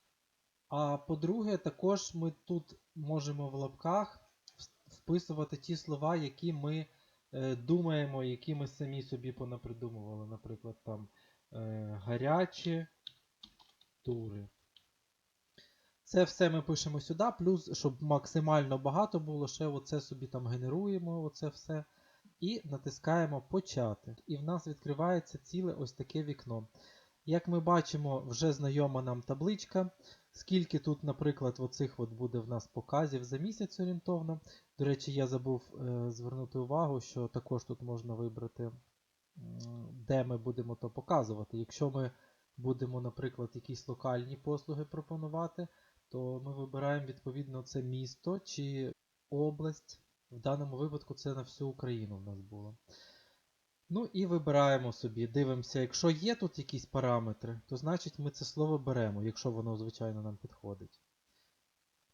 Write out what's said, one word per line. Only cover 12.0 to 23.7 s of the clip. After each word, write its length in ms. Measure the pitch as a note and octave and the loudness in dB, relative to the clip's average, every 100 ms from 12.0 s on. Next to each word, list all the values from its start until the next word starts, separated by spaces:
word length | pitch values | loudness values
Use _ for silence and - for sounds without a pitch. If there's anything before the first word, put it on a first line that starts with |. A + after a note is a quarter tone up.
гарячі 800 | G2+ A#2+ C3+ E3 F3+ - E3+ E3 E3 _ - - _ _ - _ _ _ _ _ | -2 0 4 4 4 0 -2 -2 -2 _ -20 -20 _ _ -20 _ _ _ _ _
тури. 460 | B2+ A#2 A2 G#2 G2+ _ _ _ _ _ _ _ _ _ _ - - _ _ _ - | -4 -4 -4 -8 -10 _ _ _ _ _ _ _ _ _ _ -20 -20 _ _ _ 2
Це 160 | F#3 | 4
все 260 | F3 - E3+ | 6 6 6
ми 120 | D#3+ | 6
пишемо 380 | D3+ D#3 D3+ D3 | 2 0 0 -2
сюди, 240 | D3 E3 A#3 - | -2 2 2 2
плюс, 400 | F3 F#3 - - | 4 2 2 0
щоб 240 | C#3+ B2+ | 0 0
максимально 760 | D3+ C#3+ - D#3+ D3+ D#3 C3+ C3+ | 4 4 4 2 6 6 6 2
багато 420 | C3+ D#3+ G#3 E3+ | 2 4 4 2
було, 280 | D3+ D3 C#3 | 0 -2 -2
ще 180 | - D#3 | -2 -2
оце 340 | C#3 C#3 D3 | -2 -2 -2
собі 260 | - C3 B2+ | -2 -8 -6
там 200 | B2+ A#2+ | -4 -2
генеруємо, 760 | B2 B2+ E3 G3+ G3 E3+ E3+ | -2 0 0 2 0 0 -2
оце 260 | D#3 - D3+ | -4 -4 -6
все. 360 | - - D#3 D3+ _ _ _ - _ | -6 -6 -4 -6 _ _ _ -20 _
І 220 | F3+ A3+ | -2 -2
натискаємо 800 | D3+ C3+ C#3+ - D#3+ E3+ D#3+ C#3 | -4 -6 -6 -2 4 4 4 0
«Почати». 760 | - F#3+ - | -2 -2 0